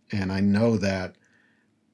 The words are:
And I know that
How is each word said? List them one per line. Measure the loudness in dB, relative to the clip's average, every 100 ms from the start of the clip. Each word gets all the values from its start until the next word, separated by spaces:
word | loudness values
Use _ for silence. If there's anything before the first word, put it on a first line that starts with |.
| _
And | -6 -4
I | 0
know | 2 2 2 2
that | 0 -2 -6 -12 _ _ _ _ _ _ _